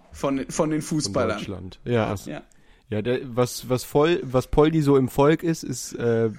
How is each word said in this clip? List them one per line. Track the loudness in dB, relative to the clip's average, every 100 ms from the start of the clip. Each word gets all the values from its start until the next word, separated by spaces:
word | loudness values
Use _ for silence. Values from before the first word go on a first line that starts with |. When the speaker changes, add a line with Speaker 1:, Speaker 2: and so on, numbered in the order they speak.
| _
Speaker 1:
von, | -6 -2 -2 -2
von | -2 0
den | -2
Speaker 2:
Von | -2 -4
Speaker 1:
Fußballern. | -2 -2 -2 -2
Speaker 2:
Deutschland. | -8 -10 -14 -12 -2
Ja, | 0 0
also | -4 -8
Speaker 1:
Ja. | -14 -16 _ _ _ -6
Speaker 2:
ja, | -4
der, | -2 -2
was, | -2 0 0 -2 -4
was | -4
voll, | 0 2 4 2
was | 0 -2 2
Poldi | 4 4 4
so | 4 4
im | 4
Volk | 4 4 4
ist, | 0 -4
ist, | -6 -10 -10
äh, | -4 0 2 0